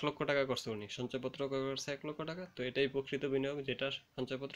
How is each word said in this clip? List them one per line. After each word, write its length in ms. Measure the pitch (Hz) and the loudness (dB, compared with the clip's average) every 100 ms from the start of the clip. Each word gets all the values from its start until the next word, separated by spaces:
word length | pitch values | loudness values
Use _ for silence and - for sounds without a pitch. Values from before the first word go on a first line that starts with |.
লক্ষ 160 | 147 143 | 2 2
টাকা 200 | 147 143 135 | 4 4 4
করছে 220 | 120 117 | 2 -2
উনি, 180 | 107 104 | -4 -4
সঞ্চয়পত্র 500 | - 123 131 127 127 139 | -4 -2 -2 -2 -2 0
ক্রয় 180 | 135 135 | 0 0
করছে 180 | 135 - | -2 -4
এক 100 | 139 151 | -4 -4
লক্ষ 140 | 151 | -4
টাকা, 220 | 160 175 180 - | -6 -6 -8 -4
তো 40 | |
এটাই 240 | 127 135 139 | 0 2 2
প্রকৃত 360 | 135 135 139 143 | 2 0 0 2
বিনিয়োগ, 320 | 135 139 147 | 2 2 0
যেটা 240 | 135 120 135 - - - | -2 0 0 -2 -6 -6
সঞ্চয়পত্র 400 | 127 131 139 | -4 -4 -4